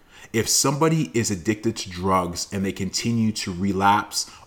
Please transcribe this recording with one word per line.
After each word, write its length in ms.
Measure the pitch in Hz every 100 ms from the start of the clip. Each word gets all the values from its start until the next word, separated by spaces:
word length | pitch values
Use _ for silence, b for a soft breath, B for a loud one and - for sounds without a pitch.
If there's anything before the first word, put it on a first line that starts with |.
| B B B
If 160 | 113 107
somebody 640 | - 135 143 160 160 147
is 160 | 117 104
addicted 460 | 95 82 104 113 110
to 140 | -
drugs 580 | 87 95 95 87 85 -
and 140 | 101
they 80 | 95
continue 580 | - 92 - 120 117 110
to 200 | 104 -
relapse 760 | 87 98 95 98 104 - - - B